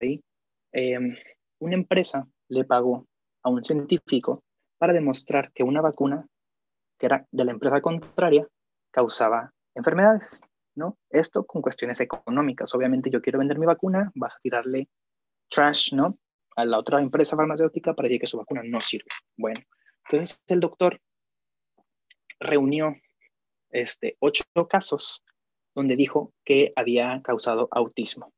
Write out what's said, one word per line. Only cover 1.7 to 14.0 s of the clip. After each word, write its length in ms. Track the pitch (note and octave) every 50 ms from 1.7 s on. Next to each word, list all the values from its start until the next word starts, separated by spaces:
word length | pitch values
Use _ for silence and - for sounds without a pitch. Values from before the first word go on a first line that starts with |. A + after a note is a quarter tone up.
| F#3
empresa 540 | F#3 F3+ - F#3 F#3 F3 - - C#3 C3 - _ _ _ -
le 160 | C3 C3 C3
pagó 440 | C3+ C3 B2 B2 B2+ B2 B2 - _ _ _ _ _ _ _ -
a 60 | B2+
un 160 | B2 B2 A#2+
científico 800 | - D#3+ D3 C#3+ D3 F#3 E3 - - C#3 B2 - - - - _ _ _ _ _ _ _ -
para 140 | E3+ F3 F3
demostrar 580 | E3 D3+ C#3+ C3 - - - - C#3 C3+ - -
que 100 | - B2+
una 200 | B2+ C#3 D#3 D#3
vacuna 440 | D#3 D3 - C#3 C#3 C#3+ D3+ - - _ _ _ _ _ _ _ _ _ _ _ _ _ -
que 80 | -
era 200 | B2+ C#3 C3 - _
de 140 | - - B2+
la 60 | B2
empresa 320 | A#2+ G#2+ C3 C3+ C3+ C#3+ -
contraria 680 | E3 E3 E3 - - - - F3+ E3+ D3 D3 C#3+ - _ _ _ _ _ _ _ _
causaba 600 | - B2+ B2 A2+ - - A#2+ A2 A2+ A#2 A#2+ C3+ _ _ _ _ -
enfermedades, 680 | B2+ A#2+ D#3+ D#3 F3+ G3+ G#3+ A3 G#3 - - - - - _ _ _ _ _ _
¿no? 220 | C#3+ D#3 F3+ - _ _ _
Esto 340 | - D3+ D#3+ - - G#3 G3
con 160 | - - D#3+
cuestiones 400 | - C3 B2+ - B2 B2 A#2+ -
económicas. 760 | B2 - - - - - A#2+ C#3 D3 C#3 B2+ - G#2 - -
Obviamente 360 | B2 B2+ B2+ C3+ C3 C3+ C3+
yo 100 | B2+ A#2+
quiero 180 | - - - C3+
vender 200 | C3+ C#3+ D3 D3+
mi 80 | D#3+
vacuna, 440 | E3 E3 - - F#3+ F#3 F#3+